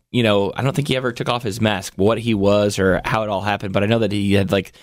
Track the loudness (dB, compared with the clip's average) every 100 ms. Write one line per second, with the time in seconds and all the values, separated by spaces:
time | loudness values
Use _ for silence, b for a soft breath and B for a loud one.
0 | _ 0 2 2 0 -2 -2 -2 -2 -2
1 | -4 -4 -4 -4 -4 -2 0 0 -4 -2
2 | 0 2 0 2 4 4 2 2 2 2
3 | 0 -2 -2 -2 -2 -4 -2 -2 2 2
4 | 0 0 2 2 2 0 -2 b